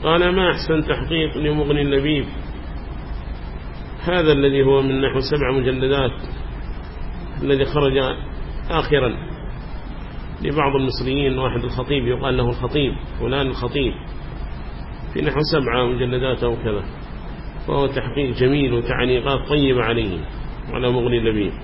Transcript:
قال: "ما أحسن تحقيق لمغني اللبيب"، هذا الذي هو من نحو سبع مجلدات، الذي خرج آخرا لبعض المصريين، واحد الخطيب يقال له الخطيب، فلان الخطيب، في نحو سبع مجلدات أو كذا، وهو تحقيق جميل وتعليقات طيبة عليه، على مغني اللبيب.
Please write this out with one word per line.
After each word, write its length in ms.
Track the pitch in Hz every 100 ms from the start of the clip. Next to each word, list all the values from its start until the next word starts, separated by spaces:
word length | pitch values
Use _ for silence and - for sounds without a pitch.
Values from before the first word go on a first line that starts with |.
قال: 320 | 156 170 175 185
"ما 160 | 180
أحسن 360 | 147 - 160 151
تحقيق 500 | 139 127 165 156 -
لمغني 440 | 151 151 143 147
اللبيب"، 440 | 143 139 139 151 123 - - - - - - - - - - - - - - - - -
هذا 280 | - 180 156
الذي 320 | 143 139 135
هو 180 | 135 139
من 200 | 135 135
نحو 180 | 135 135
سبع 320 | 131 151 131
مجلدات، 600 | 135 123 131 131 139 131 - - - - - - - - - - - - -
الذي 220 | 139 139 135
خرج 520 | 147 139 135 131 - - - - - -
آخرا 400 | 170 - 147 127 - - - - - - - - - - - - -
لبعض 340 | 151 143 143 139
المصريين، 640 | 131 120 127 139 139 131
واحد 240 | 131 123
الخطيب 440 | 120 127 127 143 120
يقال 300 | 123 135 127
له 120 | 120
الخطيب، 440 | 123 120 143 139 - - -
فلان 280 | 117 135 135
الخطيب، 460 | 120 123 147 127 92 - - - - - - - - - - -
في 80 | 156
نحو 180 | 151 135 151
سبع 320 | 160 127 120 123
مجلدات 580 | 123 123 123 131 120
أو 120 | 120 113
كذا، 280 | 113 104 101 - - - - - - - -
وهو 200 | 147 139
تحقيق 480 | 135 123 139 139 113
جميل 380 | 127 147 135
وتعليقات 760 | 120 117 127 123 127 139 131 -
طيبة 340 | 147 139 127
عليه، 360 | 113 117 107 87 76 - - - -
على 220 | - 123
مغني 260 | 123 120 120
اللبيب. 340 | 113 107 95 -